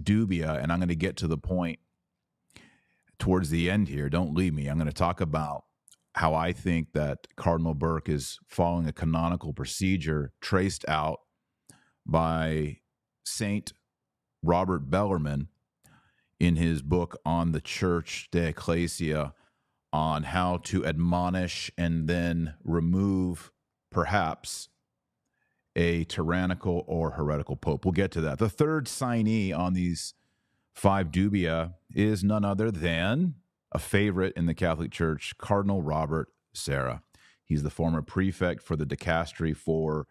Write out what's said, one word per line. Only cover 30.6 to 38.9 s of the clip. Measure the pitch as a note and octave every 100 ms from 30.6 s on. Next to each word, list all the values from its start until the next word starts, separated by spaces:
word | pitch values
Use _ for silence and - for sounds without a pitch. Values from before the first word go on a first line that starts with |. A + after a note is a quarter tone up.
| _
five | - G2 G2 F2
dubia | D#2 G2+ G2+ E2+ E2 E2 F2+ _
is | - G#2 G#2+
none | G2+ G#2+
other | G2+ G2 A2+
than | F#2 F2 E2 F#2 B2+ F3+ C#3+ _ _ _
a | -
favorite | - G2+ G#2 F#2 F#2 -
in | E2+
the |
Catholic | D#2+ F2+ D#2 E2
Church, | - D#2+ D#2 - -
Cardinal | - G2+ G2 G2
Robert | D2+ D2+ D#2 D#2+ C#2+ _ _
Sarah. | - - C#2 B1+ A#1+ - _ - _
He's | - D2+
the | D2
former | - E2 E2
prefect | D2 - F#2+ F2+ F2+ E2
for | - D#2+
the |
Dicastery | D2